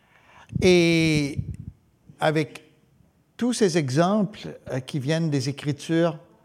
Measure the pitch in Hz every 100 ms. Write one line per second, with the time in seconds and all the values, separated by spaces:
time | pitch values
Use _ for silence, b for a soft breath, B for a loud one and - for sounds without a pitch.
0 | b b b b b - 185 180 170 165
1 | 160 151 139 - - - - - _ _
2 | _ - 156 156 151 - - _ _ _
3 | _ _ _ - 240 233 196 165 139 135
4 | 175 214 196 - 160 - - 131 131 147
5 | 127 160 165 143 123 135 147 143 - 165
6 | 170 165 - _